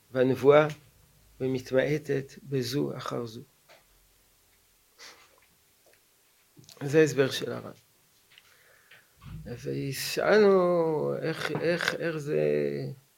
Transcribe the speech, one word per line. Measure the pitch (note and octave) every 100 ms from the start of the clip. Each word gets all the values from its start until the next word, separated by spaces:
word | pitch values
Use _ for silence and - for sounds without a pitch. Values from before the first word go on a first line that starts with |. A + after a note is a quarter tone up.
| _
והנבואה | C3 B2+ A#2 B2+ D3 D3+ D3+ - _ _ _ _ -
ומתמעטת | C3 C3 B2+ C3 C3+ D3+ D3+ C#3 C3+ -
בזו | - C3+ A#2+ C#3 C#3+ C3
אחר | C3+ C3 A#2
זו. | A2+ A#2+ _ _ - _ _ _ _ _ _ _ _ _ _ _ _ - - - _ _ _ _ _ _ _ _ _ _ _ _ - - -
זה | C#3+ D3+
הסבר | D#3 B2+ C3+
של | - A#2
הר"ן. | A#2+ - - _ _ _ _ _ _ _ _ _ _ _ - _ _ - - D#3 A#2+
ושאלנו | C#3 C3+ C#3 C3+ - - - G#3 G3+ F#3+ F3 F3 D#3+ D3+ C#3+ C#3
איך, | D3+ D#3 E3 D#3
איך, | D#3 F3 -
איך | - D#3+ D#3
זה, | C#3+ D3+ D3+ - D2 C#3+ - C3+ _